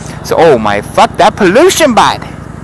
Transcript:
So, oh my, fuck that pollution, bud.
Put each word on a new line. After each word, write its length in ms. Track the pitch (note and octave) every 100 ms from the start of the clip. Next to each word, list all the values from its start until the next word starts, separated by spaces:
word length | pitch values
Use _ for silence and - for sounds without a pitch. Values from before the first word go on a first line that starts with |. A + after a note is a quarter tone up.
| - -
So, 120 | B2 -
oh 220 | D#3+ C3
my, 220 | G#2+ G#2
fuck 360 | G#2 - A3 -
that 180 | F3+ -
pollution, 600 | F#3+ G#3 F4+ - D#4 G#3+
bud. 260 | D3 G#2 - - - -